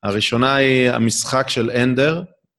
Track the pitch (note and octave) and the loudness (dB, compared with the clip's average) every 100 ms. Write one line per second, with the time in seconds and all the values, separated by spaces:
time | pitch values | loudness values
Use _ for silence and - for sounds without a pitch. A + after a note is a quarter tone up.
0 | G#2 G2+ G2+ A#2 C3 C#3 C3+ C3 B2 A#2+ | -4 -2 -2 0 2 2 2 4 2 2
1 | A2+ - - C3 C3+ - A#2 A#2+ B2 B2 | 0 -2 -2 -2 -2 -2 -2 0 0 2
2 | C#3+ E3+ F#3 _ _ | 0 -2 -8 _ _